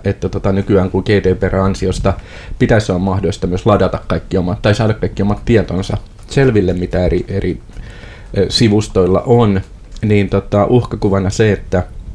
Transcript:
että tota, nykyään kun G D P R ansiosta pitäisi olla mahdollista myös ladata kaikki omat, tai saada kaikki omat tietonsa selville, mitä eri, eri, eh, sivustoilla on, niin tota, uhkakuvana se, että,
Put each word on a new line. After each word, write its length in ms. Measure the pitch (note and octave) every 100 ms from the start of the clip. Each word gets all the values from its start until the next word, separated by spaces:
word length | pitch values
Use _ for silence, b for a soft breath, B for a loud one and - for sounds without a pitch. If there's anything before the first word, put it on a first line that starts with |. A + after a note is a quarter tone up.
että 240 | G2+ - G2
tota, 240 | G2 G#2
nykyään 380 | F#2+ G2+ G2 F#2
kun 120 | F#2+ F2+
G 20 |
D 260 | G2+ F#2
P 80 | F2+
R 140 | F#2 F#2+
ansiosta 580 | G2 G2 F#2 F#2 G2 - B B B -
pitäisi 340 | A2 A2+ -
olla 60 | F2+
mahdollista 480 | F#2+ F#2+ G2+ - F2+
myös 200 | F2+ A2+
ladata 340 | G2+ F#2 E2 -
kaikki 320 | E2 - F#2
omat, 240 | F2+ G#2
tai 120 | G#2+
saada 200 | G2+ A2
kaikki 280 | G#2+ F#2 -
omat 220 | G2+ G2+
tietonsa 520 | - A2+ F2+ F2 G2 - - - -
selville, 460 | - C3+ G#2+ F2+
mitä 340 | F2+ F2+ F2 F2
eri, 180 | F2+ -
eri, 320 | G2 F#2 - - B B B B B B
eh, 120 | - F2
sivustoilla 760 | - A2+ G#2 G#2+ F#2+ F2+ F#2+ -
on, 340 | A#2+ A2 F#2+ - - - -
niin 280 | G#2+ G#2 F#2+
tota, 340 | G2 - G#2
uhkakuvana 640 | G2+ B2 A2+ A2 G2+ G2 F#2+
se, 220 | - A2
että, 320 | F#2+ - F2+ - - -